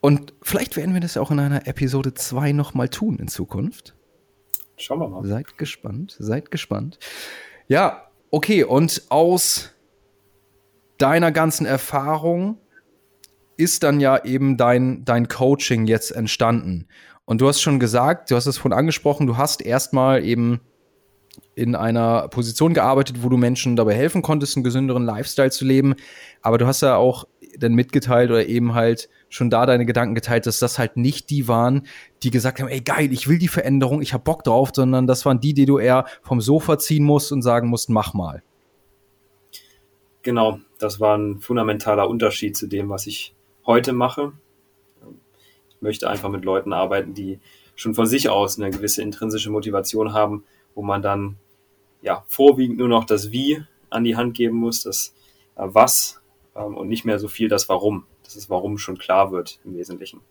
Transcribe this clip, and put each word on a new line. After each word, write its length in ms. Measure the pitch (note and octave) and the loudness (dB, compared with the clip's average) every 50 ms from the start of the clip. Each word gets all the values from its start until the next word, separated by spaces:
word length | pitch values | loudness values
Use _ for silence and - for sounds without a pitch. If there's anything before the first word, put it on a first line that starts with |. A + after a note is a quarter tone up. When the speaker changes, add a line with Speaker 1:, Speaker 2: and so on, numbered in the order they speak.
| - | 4
Speaker 1:
Und 320 | C#3+ D3 C#3+ - - - _ - | 4 2 2 0 -8 -20 _ -8
vielleicht 340 | - - G3 A#3+ - - | -4 -4 -4 -4 -4 -6
werden 160 | - D3+ F3 F#3 | -6 -4 -2 -2
wir 80 | F3+ | -2
das 160 | F3 E3+ - | -2 -4 -4
auch 140 | - - - | -4 -2 0
in 80 | D3+ D3 | 0 0
einer 280 | C#3+ C#3+ C#3+ C#3 - | 0 0 -2 -2 -4
Episode 460 | - B2 - C#3 C3 C3 C#3 C3+ C3 B2+ | -6 -6 -4 -4 -2 -2 -2 -2 -4 -6
zwei 400 | - - - - B2+ C#3+ D3 C#3+ | -6 -10 -6 -4 -2 0 0 0
noch 220 | C#3+ C#3+ - - | 0 -2 -2 -2
mal 160 | C3 B2 C3 | -4 -4 -4
tun 280 | - - G#3+ G#3+ C#3 - | -4 -4 -4 -4 -4 -4
in 100 | - - | -6 -10
Zukunft. 680 | - - F2+ - - F#2+ A#2+ F3+ - - - - _ _ _ _ _ _ _ _ _ _ _ _ - - - _ _ | -8 -8 -10 -8 -6 -6 -6 -6 -8 -10 -20 -20 _ _ _ _ _ _ _ _ _ _ _ _ -12 -12 -12 _ _
Speaker 2:
Schauen 220 | _ - - D#3 D#3+ | _ -10 -8 -6 -6
wir 100 | E3 A#2 | -6 -6
mal. 160 | F#2+ - - | -8 -8 -6
Speaker 1:
Seid 320 | G2 G#2 A2+ D3 - - | -4 -4 -6 -6 -10 -10
gespannt, 600 | - D#3 C#3+ - - _ A2 G2+ A#2 E3+ G3+ - _ | -10 -10 -10 -10 -12 _ -12 -10 -10 -10 -12 -12 _
seid 320 | G#2 G#2 A2 C#3 D3+ - | -6 -6 -4 -6 -6 -8
gespannt. 480 | - D#3 - - G2+ G#2 A2+ D3 - _ - - - - - - - - - - - - _ _ | -10 -10 -6 -6 -6 -6 -6 -8 -12 _ -20 -18 -16 -16 -16 -16 -16 -18 -20 -20 -20 -20 _ _
Ja, 420 | C3 D#3 G3 F3+ - - - _ _ _ _ _ | 2 2 2 2 -2 -6 -16 _ _ _ _ _
okay, 340 | - D3+ - - G#3+ F#3+ C3 | -4 -4 0 2 2 2 4
und 400 | - B2 C3+ E3 D#3+ - - - _ | 4 4 2 2 2 0 -4 -6 _
aus 640 | B2 D3 E3 F3 F3+ F3+ - - - - - - _ _ _ _ _ _ _ _ _ _ _ _ _ _ _ _ _ _ _ _ _ _ _ _ _ _ | 2 2 4 4 4 2 2 0 -2 -4 -6 -12 _ _ _ _ _ _ _ _ _ _ _ _ _ _ _ _ _ _ _ _ _ _ _ _ _ _
deiner 340 | C#3 C3+ D3+ E3+ F3 E3 D3+ | 2 4 4 4 4 2 2
ganzen 320 | D#3+ D#3+ D#3+ D3+ - D#3+ | 2 0 0 0 -2 -2
Erfahrung 920 | - C3+ C3 - - - C#3+ C3+ D3 D#3 D#3 D3+ E3 E3+ F3 F#3 G3+ A3 G#3+ _ _ _ - _ _ _ _ _ _ _ _ - - _ _ _ _ _ | -2 -2 -2 -4 -2 -4 -4 -2 0 -2 -2 0 -2 -2 0 -2 -4 -6 -8 _ _ _ -20 _ _ _ _ _ _ _ _ -20 -20 _ _ _ _ _
ist 260 | - D#3 F3 - - - | -2 0 0 0 0 2
dann 160 | D3 C#3+ D3 | 2 2 4
ja 220 | C#3+ C3+ C3 C3+ - | 4 4 4 2 2
eben 360 | A#2+ B2+ C3+ C#3 C#3 C3+ A#2+ | 0 -2 0 2 2 2 4
dein, 460 | B2+ A#2+ B2 B2 B2+ B2+ C3 - - | 4 4 4 4 2 0 -2 -4 -2
dein 220 | B2+ A#2+ A#2 A#2+ A#2 | 0 2 2 2 0
Coaching 580 | - - C3 C3 C#3 C#3+ - - B2+ A#2 A2 | -2 0 2 2 2 2 2 0 0 0 2
jetzt 240 | A2 A2+ A2 - - | 2 2 0 0 -4
entstanden. 800 | - A#2 A2+ G#2+ - - B2 A2+ A#2 A#2 - F2+ F#2 E2+ E2 _ _ - - - - _ _ | -6 -6 -4 -4 -2 0 2 2 2 0 -2 -4 -6 -8 -8 _ _ -20 -20 -20 -20 _ _
Und 140 | - A2+ A2 | -4 0 2
du 60 | B2+ | 4
hast 140 | C#3 D3 - | 4 4 2
schon 180 | - D#3+ C#3+ C3+ | 2 2 2 2
gesagt, 520 | B2 A2+ G#2+ B2 B2 C#3+ E3+ E3+ - - | 2 2 2 2 2 2 0 0 -2 0
du 40 | C3 | 0
hast 100 | A#2+ A#2+ | 0 0
es 120 | C#3 C3 - | 0 -4 -2
vorhin 180 | - C3+ - | -2 0 2
angesprochen, 500 | A#2+ C#3+ E3 D3+ - - D3+ C#3+ C#3+ D3+ | 2 2 0 0 0 0 0 0 2 0
du 100 | B2+ A#2 | 0 0
hast 260 | A#2+ C#3 D3 - - - | 0 0 -2 -2 -6 -4
erstmal 640 | - A#2 C3+ - - - C3+ B2+ C3 C3+ C3 - | -2 -2 -2 -2 0 0 2 2 4 2 2 2
eben 360 | F#2+ A#2+ A#2 A#2 A#2 A#2+ A#2+ _ _ _ _ _ _ _ _ _ _ _ _ _ _ - - _ _ _ | 0 0 0 2 0 0 -2 _ _ _ _ _ _ _ _ _ _ _ _ _ _ -20 -20 _ _ _
in 220 | - A#2+ A#2+ A#2+ | -4 -2 -2 0
einer 500 | - G#2+ A2+ A2+ A#2 A#2 A2+ A#2 A#2 - - | 0 0 0 0 2 2 2 2 0 0 -2
Position 460 | - B2 A#2+ A#2 A2 - D3+ E3 E3+ | -4 -4 -4 -4 0 0 2 2 4
gearbeitet, 480 | - - A#2 C3+ C3+ C#3 - B2+ A#2+ A#2 | 2 2 4 4 2 2 0 -2 -4 0
wo 60 | B2 | 2
du 80 | B2+ | 2
Menschen 400 | B2 A#2+ A#2+ B2+ B2 - B2+ A#2+ | 4 4 2 2 0 0 0 2
dabei 180 | A#2 A2+ G#2+ G#2 | 2 4 2 4
helfen 280 | A2 C3+ - - F#3+ D#3 | 2 2 0 0 -2 0
konntest, 340 | - D#3 D3+ C#3+ C#3 - | 0 0 0 0 -2 -2
einen 80 | C#3+ B2 | -2 -2
gesünderen 400 | B2 A#2+ C3 C3+ C3+ B2+ B2 B2 | 0 0 0 0 0 0 0 -2
Lifestyle 460 | A#2 G#2+ G#2+ C3 - - - C#3 C3 | -2 -4 -6 -8 -6 0 2 2 2
zu 140 | C3 - C#3 | 2 0 0
leben. 300 | C3 C3 C3+ C3+ C#3 C3+ - - - - - - - - _ _ | 2 4 4 4 4 2 0 -4 -20 -20 -20 -20 -20 -20 _ _
Aber 160 | A2+ A#2 A#2 | 0 2 4
du 80 | A#2+ | 4
hast 140 | B2 C3+ - | 2 2 2
ja 160 | - C#3 B2+ | 2 4 4
auch 280 | F#2+ A#2 B2+ B2 - - _ _ _ - - - | 6 4 4 2 0 -8 _ _ _ -20 -20 -10
dann 180 | - - A#2 A#2 | -4 0 2 4
mitgeteilt 560 | A#2+ B2 - - D3 - A#2+ B2+ A#2+ B2 A#2+ | 4 2 2 0 -2 0 4 4 4 4 4
oder 160 | A#2 A2+ A2 | 4 2 2
eben 280 | - A2+ A#2 A#2+ A#2+ A#2 | 2 0 0 0 0 0
halt 340 | A#2+ A2+ A#2 A#2 A#2 - - _ _ _ _ | 2 2 2 2 0 -4 -18 _ _ _ _
schon 200 | - - B2+ A#2+ | -6 -2 0 2
da 160 | A#2 A2+ A#2+ | 4 4 4
deine 220 | C3 B2 A#2+ B2 | 4 4 4 2
Gedanken 300 | A#2 A#2 A#2+ A#2+ A2 A2+ | 2 0 0 0 0 -2
geteilt, 300 | A2+ - - A#2+ A#2+ - | -4 -2 0 -2 0 0
dass 120 | A#2+ A2 - | -2 -2 -2
das 200 | - A#2+ - - | -2 -2 -2 -2
halt 180 | B2 A2 - | -4 -2 -2
nicht 340 | B2 A#2+ C3 D3+ - - - | 0 0 0 0 -2 -6 -4
die 160 | D3 C#3+ C3 | -4 -4 0
waren, 400 | A2+ A#2+ A2+ A#2 B2 C3 C#3 C#3 - - - - - _ _ - | 0 2 2 2 2 2 0 -2 -6 -20 -20 -20 -20 _ _ -6
die 60 | B2+ | -2
gesagt 300 | A#2 B2+ G#2+ B2+ B2+ - | -2 0 -2 -2 -4 -4
haben, 80 | C#3 B2 | -8 -8
„Ey, 120 | B2 C3+ | -8 -8
geil, 320 | A#2+ - - D#3 D3+ C#3 B2+ | -4 -4 -2 0 0 0 -2
ich 160 | - - C#3 | -2 0 2
will 100 | D3+ E3+ | 2 2
die 100 | F3+ F3 | 2 0
Veränderung, 540 | - F3 - - C#3 C#3 C3+ B2+ C#3 D3+ D3 | 0 -2 0 2 2 2 2 2 0 -2 -2
ich 100 | - - | -4 -6
hab 120 | A#2+ - | -4 -2
Bock 180 | - E3 - - | -2 -4 -2 0
drauf“, 280 | C3 A2+ A#2+ C3+ C3 - | 2 4 4 2 2 0
sondern 320 | - C3 B2+ C3 C3 B2+ | 0 2 2 2 2 4
das 180 | B2+ B2+ B2 - | 2 2 2 2
waren 160 | C#3+ C3 B2 | 0 0 2
die, 140 | A#2 D3 D3+ | 2 0 4
die 120 | C#3 C#3 | 4 4
du 120 | C3 C#3 C#3 | 6 4 4
eher 280 | G#2 B2 B2+ B2+ C3 - - - _ | 4 4 4 2 2 -2 -10 -20 _
vom 180 | - C3+ A#2+ | -2 -2 -2
Sofa 380 | G#2+ A2 C#3+ D#3+ D#3 - D#3+ C#3+ | 2 2 2 2 2 0 -2 0
ziehen 260 | - - D#3 D3+ D3 | 0 0 2 2 4
musst 260 | D3 D3 D3 C#3+ - | 4 4 2 2 0
und 120 | C#3+ C#3 A#2+ | -4 -2 2
sagen 260 | B2 A#2+ A#2+ A#2 A#2+ | 2 2 2 2 0
musst, 220 | A#2+ A2+ - - | -2 -2 -2 0
„Mach 220 | A#2 G#2+ G#2 - - | 0 0 0 -2 -4
mal.“ 300 | G2+ F2+ E2 - - _ _ _ _ _ _ _ _ _ _ _ _ _ _ _ _ _ _ _ _ _ _ - - _ _ _ _ _ _ _ _ _ _ _ _ _ | -6 -6 -6 -10 -14 _ _ _ _ _ _ _ _ _ _ _ _ _ _ _ _ _ _ _ _ _ _ -20 -20 _ _ _ _ _ _ _ _ _ _ _ _ _
Speaker 2:
Genau, 360 | B2 A#2+ A#2 A2+ A2 G#2+ G#2 - _ _ - | -2 2 2 2 2 0 -2 -12 _ _ -6
das 200 | - G#2 G2+ G2+ | -6 -6 -4 0
war 180 | G#2+ G#2+ G#2 | 2 2 2
ein 220 | G#2 G#2 G#2 G2+ G2+ | 2 0 -4 -6 -8
fundamentaler 720 | - - B2 A#2+ A2+ G#2+ G#2+ G#2 - - G#2 G#2 G2+ - | -6 -4 -2 0 0 0 -2 -2 0 0 2 2 2 0
Unterschied 480 | A#2 A#2 A2+ G#2+ G2+ - - G#2 - | 0 0 0 0 -2 -2 -6 -6 -6
zu 100 | - - | -6 -8
dem, 220 | F#2 G2 G2 G2+ G2+ | -6 -6 -6 -6 -6
was 180 | G2 F#2+ - | -6 -8 -8
ich 280 | - G#2 - - - _ _ _ _ _ _ _ | -10 -10 -12 -14 -14 _ _ _ _ _ _ _
heute 260 | - A#2 A#2+ A#2+ C3+ B2+ | 2 2 2 4 2 -2
mache. 400 | A#2+ A#2+ B2 - - C#3+ C#3+ C#3+ - _ _ _ _ _ _ _ _ _ _ _ _ - - - - _ _ _ _ _ _ _ _ _ _ | 0 -2 -2 -2 -4 -8 -8 -8 -14 _ _ _ _ _ _ _ _ _ _ _ _ -20 -20 -20 -20 _ _ _ _ _ _ _ _ _ _
Ich 140 | _ _ - | _ _ -6
möchte 280 | G#2+ G#2+ - - - | -6 -6 -4 -4 -4
einfach 180 | G#2 G2+ F#2+ G2 | -4 -4 -6 -6
mit 160 | G2+ F#2+ F2+ | -8 -6 -4
Leuten 300 | F#2+ F#2+ G2 G2 G2+ F#2+ | -2 -2 -2 -2 -2 -2
arbeiten, 400 | F2 F#2+ F#2 G2 G2 F#2+ - G2 | -2 -2 0 0 -2 -4 -4 -10
die 260 | G#2 G2 F#2+ F#2+ - _ _ _ _ _ _ _ | -10 -10 -10 -10 -12 _ _ _ _ _ _ _
schon 200 | - - A2+ G#2+ | -10 -6 -6 0
von 120 | A#2 A2+ | 0 0
sich 220 | A2+ A#2+ C#3 C3+ - | 2 2 0 0 2
aus 300 | G2+ G2+ G2+ G2 - - | 2 2 0 0 -2 -4
eine 120 | G#2+ G2 | -6 -6
gewisse 300 | F#2+ G2 G2+ G2+ - - | -6 -6 -4 -4 -4 -4
intrinsische 500 | G#2+ G#2+ G2+ - A2+ A2 G#2+ G#2+ G2+ G#2 | -4 -8 -8 -6 -6 -6 -4 -4 -6 -4
Motivation 600 | G#2+ G#2+ G2 G#2+ G2 G2 F#2+ - - A2 A2 G#2 G#2 | -4 -4 -4 -2 -4 -4 -4 -2 -2 -2 -2 0 0
haben, 320 | G#2+ G#2+ G#2+ G#2 G#2 - _ _ _ _ _ _ | 0 0 0 -2 -8 -12 _ _ _ _ _ _
wo 80 | - G#2 | -10 -4
man 180 | G2+ G2 G2+ | -4 -4 -2
dann, 360 | G2+ G2+ G2+ G#2 G2+ G2+ G2+ - _ _ _ _ _ _ _ _ _ _ _ _ - | -2 -2 -2 -2 -4 -8 -10 -14 _ _ _ _ _ _ _ _ _ _ _ _ -6
ja, 220 | G2 F#2 G2 - - | -6 -6 -6 -6 -12
vorwiegend 500 | - - C#3 C#3+ C3+ B2+ C3 B2 A#2 A2+ | -2 8 8 8 8 8 2 -2 0 -2
nur 100 | B2 B2 | 0 2
noch 160 | A#2 A2+ A2+ | 2 2 2
das 260 | - G#2+ G#2 G2+ G#2 A2 | 2 -2 -2 -2 -4 -6
Wie 300 | B2+ C3+ C#3 D3 D3+ D#3 _ _ _ _ _ | -4 -2 -2 -2 -4 -6 _ _ _ _ _
an 160 | - A2+ A#2 | -4 -2 -2
die 120 | A#2 A2+ | -2 0
Hand 200 | A2+ A#2+ A#2+ A#2 | -2 -2 -4 -2
geben 200 | A#2 A#2+ A#2 A2+ A#2 | -2 -2 -2 0 -2
muss, 240 | A#2 A#2 A#2 - - | -4 -4 -4 -6 -8
das, 320 | G#2 G2 - - - _ _ _ _ _ _ _ _ _ | -6 -6 -8 -8 -8 _ _ _ _ _ _ _ _ _
äh, 60 | - G2 | -10 -10
Was, 540 | F#2+ G2 A2 A#2 C3 - - - - - - _ _ _ _ _ _ _ | 0 4 6 6 6 4 0 -2 -2 -8 -14 _ _ _ _ _ _ _
ähm, 220 | G#2+ G#2 G#2 G2+ | -12 -12 -12 -10
und 120 | - F#2+ F#2+ | -10 -8 -6
nicht 180 | A2+ A2+ - | -6 -4 -2
mehr 120 | A#2 G#2+ G#2 | -2 -4 -4
so 100 | G#2 G2+ | -4 -8
viel 200 | - - A2+ G#2+ | -6 -4 -2 0
das 220 | G#2 G2 - - | 0 0 0 0
Warum, 340 | F#2+ F#2 G2+ A2 G#2 F2+ - _ _ _ _ | -2 0 0 0 -2 -2 -10 _ _ _ _
dass 100 | - - | -20 -20
das 160 | G#2 F#2+ - | -20 -10 -6
Warum 260 | G2 F#2 F#2+ G2 G#2 | -6 -4 -4 -4 -8
schon 220 | G2 - - F#2+ F2+ | -8 -8 -12 -12 -12
klar 340 | - - F#2 F#2+ G2 G2 F#2+ | -4 0 2 2 2 2 0
wird 260 | F2+ F2 - - _ _ | -8 -8 -8 -14 _ _
im 100 | - F#2 | -16 -14
Wesentlichen. 460 | F2 F2 - F#2 F2 F#2 F#2+ - - _ _ | -14 -12 -12 -14 -16 -16 -18 -20 -20 _ _